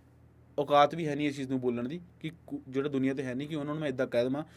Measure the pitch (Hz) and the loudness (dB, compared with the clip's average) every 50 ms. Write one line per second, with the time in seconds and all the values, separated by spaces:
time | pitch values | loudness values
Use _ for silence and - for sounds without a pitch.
0 | - - - - - - - - - - - - 143 135 143 143 143 143 160 165 | -20 -20 -20 -20 -20 -20 -20 -20 -20 -8 -4 -2 0 6 8 8 8 6 4 0
1 | 175 151 143 147 147 147 139 139 135 127 135 131 123 123 120 120 120 127 151 175 | -2 -2 -2 0 0 -2 -2 -2 -4 -2 -2 0 0 0 0 0 -2 -4 -6 -8
2 | 175 - - - - 160 160 - - - 143 143 - - 127 131 139 147 139 135 | -12 -14 -14 -12 -10 -10 -10 -12 -14 -12 -12 -12 -10 -6 -4 -2 -2 0 0 0
3 | 131 135 135 131 139 131 123 127 143 147 165 156 139 147 147 156 156 147 131 123 | 0 0 0 -2 -4 -6 -6 -6 -6 -6 -6 -6 -4 -4 -4 -4 -4 -2 -2 -2
4 | 131 123 - 120 120 131 131 143 156 - - | -2 0 2 2 2 2 0 -2 -6 -8 -12